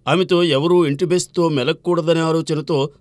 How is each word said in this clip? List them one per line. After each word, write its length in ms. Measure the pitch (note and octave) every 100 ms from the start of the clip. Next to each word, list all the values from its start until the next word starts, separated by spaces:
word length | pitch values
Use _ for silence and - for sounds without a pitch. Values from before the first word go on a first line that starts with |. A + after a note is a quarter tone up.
| -
ఆమెతో 360 | E3 F3+ F3
ఎవరూ 420 | F3 C3+ E3 F3+ D#3+
ఇంటిమేస్తో 600 | C#3 F3+ F3 - F3+ E3
మెలక్కూడదనే 720 | C#3+ B2+ D#3+ F3 E3+ D#3+ E3
ఆలోచనతో 720 | D#3+ D#3+ D#3 D#3 D3+ D3 C#3+ -